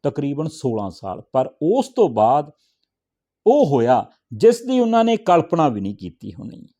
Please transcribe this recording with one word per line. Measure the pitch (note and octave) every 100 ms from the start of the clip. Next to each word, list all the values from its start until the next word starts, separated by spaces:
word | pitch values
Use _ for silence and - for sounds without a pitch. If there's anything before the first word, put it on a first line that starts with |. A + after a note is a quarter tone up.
ਤਕਰੀਬਨ | C#3+ C3+ C#3 C#3+ D#3
ਸੋਲਾਂ | - C3 A2 G2
ਸਾਲ, | F2+ F#2+ F#2 -
ਪਰ | C3 C3 _
ਉਸ | D#3 B3 B3
ਤੋਂ | - F#3
ਬਾਅਦ | G#2+ A2 C#3+ D3 _ _ _ _ _ _ _ _ _ G#3
ਉਹ | C#4+ G#3
ਹੋਇਆ | C3+ A#2 B2 - _ _
ਜਿਸ | A2 A3+ A#3
ਦੀ | B3+ B3+
ਉਹਨਾਂ | A#3 A3+
ਨੇ | A3+ A3+
ਕਲਪਨਾ | A3+ F3 E3 E3+ D3
ਵੀ | G#2+
ਨਹੀਂ | G2 G2+
ਕੀਤੀ | F2+ - G#2
ਹੋਣੀ | F2 G#2 F#2+ -